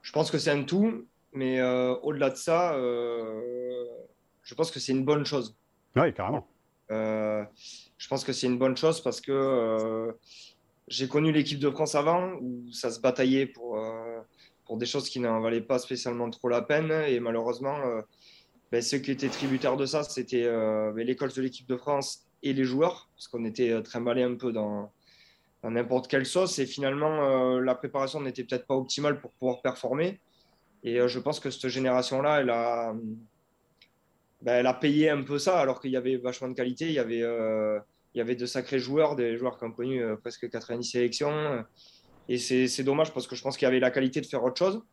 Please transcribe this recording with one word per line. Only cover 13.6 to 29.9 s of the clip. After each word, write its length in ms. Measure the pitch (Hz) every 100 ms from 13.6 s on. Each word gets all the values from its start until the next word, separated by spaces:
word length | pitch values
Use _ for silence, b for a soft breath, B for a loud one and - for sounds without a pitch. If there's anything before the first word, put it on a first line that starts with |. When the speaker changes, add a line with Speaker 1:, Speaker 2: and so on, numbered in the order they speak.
| 120 110
Speaker 1:
euh, 400 | 110 113 113 113 110 b b _
pour 120 | _ 113
des 100 | 120
choses 220 | 143 131
qui 120 | 127
n'en 180 | 120 113
valaient 220 | 113 117
pas 180 | 113 127
spécialement 500 | 123 123 127 120 120
trop 180 | 113 123
la 140 | 120
peine. 280 | 110 151 160 156 151
Et 140 | 120
malheureusement, 580 | 117 117 117 117 135 147 131
euh, 160 | 113 107 b b b b _ _
ben, 100 | 120
ceux 160 | 117 135
qui 140 | 139
étaient 160 | 135 135
tributaires 480 | - 135 131 135 135
de 100 | 135
ça, 160 | 123
c'était, 440 | 117 - 120 123 120
euh, 440 | 117 110 107 107
ben, 160 | 110 117
l'école 240 | 131 139
de 100 | 135
l'équipe 260 | 131 - -
de 80 | 123
France 500 | 147 143 131 - _ _
et 100 | 139
les 120 | 135
joueurs, 440 | 131 131 170 175 -
parce 140 | _ -
qu'on 160 | 120
était, 260 | 117 117 123
euh, 120 | 113
trimballés 400 | 110 120 120 123
un 120 | 123
peu 180 | 120 127
dans, 380 | 113 104 104 104 _ b b b b b _
dans 80 | 113
n'importe 380 | 113 120 127 127
quelle 180 | 139 131
sauce, 320 | 180 185 -
et 80 | 127
finalement, 560 | - 139 139 156 156
euh, 380 | 139 131 127 127
la 140 | 127
préparation 460 | 127 135 139 135 151
n'était 240 | 135 123
peut-être 220 | 117 127 -
pas 80 |
optimale 460 | 135 127 - 147 147
pour 100 | -
pouvoir 300 | _ 127 123
performer. 580 | 127 123 120